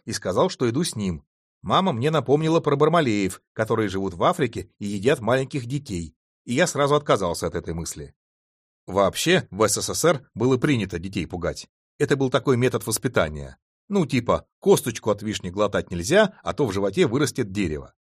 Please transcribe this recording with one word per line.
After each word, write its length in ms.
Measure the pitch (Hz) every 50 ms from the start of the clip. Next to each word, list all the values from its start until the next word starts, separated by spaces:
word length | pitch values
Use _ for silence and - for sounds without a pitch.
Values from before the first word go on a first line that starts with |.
| -
и 80 | -
сказал, 360 | 104 - - 101 92 113 165 185
что 180 | - - 131 117
иду 140 | 113 143
с 140 | 175 - -
ним. 280 | 110 101 95 85 71 - _ _ _ _ _ _ _
Мама 300 | - 90 120 160 190 185
мне 180 | 143 110 123 151
напомнила 500 | 160 151 117 - 147 151 160 160 165 165
про 160 | - 151 139
бармалеев, 680 | 139 151 156 165 175 151 123 107 104 98 92 - - _ _
которые 360 | - - 110 107 113 110 110 98
живут 260 | 92 95 98 95 85
в 80 | 82
Африке 480 | 113 160 180 180 143 117 - 104 92 - _ -
и 80 | 104
едят 340 | 101 104 101 92 117 117 120
маленьких 460 | 110 110 127 135 131 123 - 143 117
детей, 480 | 120 139 143 143 - 98 85 82 76 _ _ _ _ _ _ -
и 80 | -
я 140 | 120 139 180
сразу 280 | 170 - 135 143 139 147
отказался 520 | 147 147 - 147 104 95 87 82 - -
от 80 | 82 80
этой 200 | 85 78 87 82
мысли. 400 | 85 82 - - 82 73 67 _ _ _ _ _ _ _ _ _ _ _ _ _ _ _
Вообще, 640 | - 90 98 98 90 - - - 160 180 175 - -
в 160 | - 95 110
С 140 | 104 - 110
С 140 | 101 - 92
С 100 | - -
Р 240 | 165 175 123 - _ -
было 240 | 98 113 131 135 127
принято 400 | - 151 147 113 98 95 107 104
детей 280 | 87 98 95 95 82
пугать. 420 | - - 85 85 80 73 - - _ _ _ _ _ _ -
Это 180 | 147 - 151
был 120 | 135 135 127
такой 280 | - 135 - 143 127
метод 300 | 117 127 127 - 113 -
воспитания. 720 | 117 107 - - 127 - 107 87 78 76 73 69 67 67 _ _ _ _ _ _ -
Ну, 160 | 202 202 170
типа, 420 | - - 123 110 - 90 80 - _ _ _
косточку 500 | - 190 196 - - 131 110 - - 110
от 120 | 101 98
вишни 280 | 104 107 98 - - 90
глотать 400 | 87 101 104 101 98 95 82 -
нельзя, 480 | 92 87 85 104 165 208 220 - - -
а 100 | - -
то 140 | - - 151
в 60 | 120
животе 340 | - 98 98 98 90 180 180
вырастет 440 | 131 - 147 151 117 - - 117 98
дерево. 440 | 92 104 98 82 76 71 65 - _ _ _ _ _